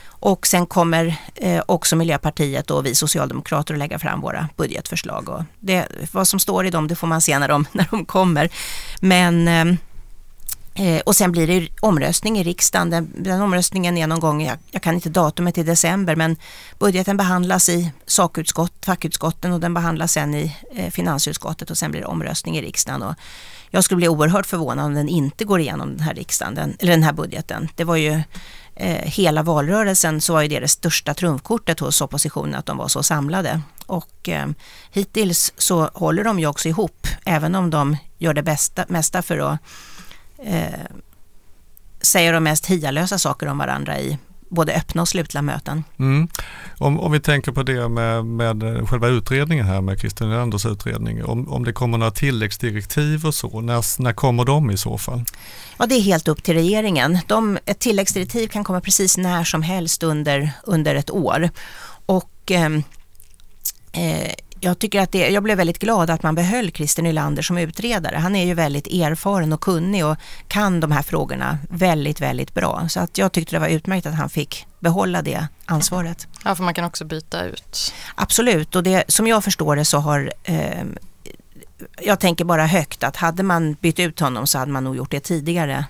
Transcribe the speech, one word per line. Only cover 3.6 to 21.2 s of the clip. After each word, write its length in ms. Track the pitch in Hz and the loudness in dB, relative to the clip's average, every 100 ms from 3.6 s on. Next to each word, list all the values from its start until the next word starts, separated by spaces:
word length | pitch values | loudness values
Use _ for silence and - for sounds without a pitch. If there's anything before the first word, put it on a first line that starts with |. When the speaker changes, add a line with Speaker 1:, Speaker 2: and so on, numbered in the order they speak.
| 147 | -2
Speaker 1:
att 40 | 151 | -4
lägga 200 | 143 - | -6 -6
fram 220 | 156 - | -4 -4
våra 280 | - - 156 - | -4 -4 -6 -4
budgetförslag. 720 | 156 - - 170 - - - | -4 -4 -8 -8 -6 -8 -8
Och 140 | - 165 - | -8 -10 -8
det, 260 | 190 185 - - 160 | -2 -2 -2 -8 -6
vad 160 | 190 190 | 0 0
som 120 | 196 | 2
står 260 | - 190 190 | 0 0 0
i 40 | |
dem, 180 | 175 151 | 0 -2
det 80 | 170 | -2
får 100 | 165 | -2
man 140 | 160 | 0
se 180 | 160 143 | 2 2
när 100 | 143 | 4
de, 160 | 147 147 | 2 2
<laughs> 40 | |
när 140 | - 175 | 0 0
de 140 | 220 | -2
kommer. 440 | 160 190 185 156 160 - - - - - | -2 2 4 4 0 -2 -10 -8 -8 0
Men, 480 | 185 180 175 170 170 | 4 6 6 4 4
eh, 160 | 165 165 180 - - - - - - - - - | 4 4 2 0 -14 -14 -16 -18 -12 -10 -8 -8
eh, 260 | - 190 156 | -2 2 2
och 160 | - 202 | 4 4
sen 160 | 185 | 4
blir 140 | 170 160 | 4 4
det 80 | |
ju 140 | 185 165 - | 2 0 0
omröstning 580 | 220 160 139 170 208 220 | 2 4 2 0 0 0
i 40 | |
riksdagen. 480 | 175 175 - 190 170 | 0 0 0 2 2
Den, 220 | 170 160 - | 0 -2 -4
den 260 | 190 185 | -2 0
omröstningen 560 | 202 180 175 190 175 175 | 2 2 2 0 0 2
är 80 | 156 | 0
någon 140 | 165 | 2
gång, 220 | 160 151 | 2 0
jag, 160 | 156 123 - | -2 -6 -8
jag 120 | - | -4
kan 120 | 175 | -2
inte 140 | 175 170 | 0 0
datumet 500 | 170 156 - 175 175 | 2 2 2 0 0
i 40 | |
december, 540 | 160 170 170 190 185 160 | 2 2 2 2 2 2
men 200 | 160 165 - - - - | 2 0 -6 -20 -20 0
budgeten 380 | 202 185 190 202 | 2 4 2 2
behandlas 520 | 185 185 180 185 - | 2 2 2 2 2
i 240 | 175 175 - - | 2 0 -4 -2
sakutskott, 800 | - 175 - 156 - 170 - - | 2 2 0 -4 -2 -2 -2 -4
fackutskotten 680 | 180 165 - 165 - 180 | -2 -2 -4 -4 -2 -2
och 80 | 175 | 0
den 140 | 170 | 0
behandlas 380 | 175 170 160 165 | 0 0 0 0
sen 220 | 156 147 | 0 0
i, 220 | 147 156 147 - | 0 -4 -6 -12
eh, 160 | 247 180 | -8 -6
finansutskottet 800 | - 175 143 | -2 -2 0